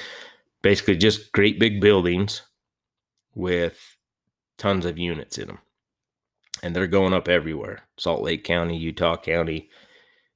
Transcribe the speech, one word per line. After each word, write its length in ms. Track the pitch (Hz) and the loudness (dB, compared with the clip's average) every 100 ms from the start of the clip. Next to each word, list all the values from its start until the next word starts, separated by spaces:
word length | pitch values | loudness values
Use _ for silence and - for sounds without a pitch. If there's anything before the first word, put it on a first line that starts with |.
| - - - _ _ _ | -16 -18 -20 _ _ _
basically 340 | 196 196 - 85 | 2 2 2 4
just 360 | 107 - - | 4 2 -4
great 280 | - 104 101 | 2 2 4
big 220 | 113 101 | 0 4
buildings 600 | 104 98 87 90 101 - - _ _ _ _ _ _ _ _ 110 | 4 6 4 0 -2 -4 -12 _ _ _ _ _ _ _ _ -8
with 640 | 90 87 85 - - - _ _ _ _ _ - | -2 0 -2 -6 -18 -20 _ _ _ _ _ -6
tons 280 | 104 95 87 | -2 0 -2
of 120 | 82 | -4
units 400 | 87 78 - - | -6 -6 -8 -10
in 120 | 50 | -12
'em. 100 | - _ _ _ _ _ _ _ _ _ - | -14 _ _ _ _ _ _ _ _ _ -10
And 120 | 87 85 | -6 -2
they're 120 | 92 | 2
going 260 | 98 92 | 2 2
up 140 | 92 87 | 0 2
everywhere. 540 | 87 78 78 - - _ _ | 0 0 -8 -10 -14 _ _
Salt 240 | 85 82 | -4 -2
Lake 220 | 73 82 | -2 -4
County, 340 | - 87 85 82 | -2 -2 -2 -4
Utah 400 | 82 - 85 82 | -6 -2 -2 0
County, 520 | - 85 80 78 - _ _ _ _ _ _ | -2 -2 -2 -6 -10 _ _ _ _ _ _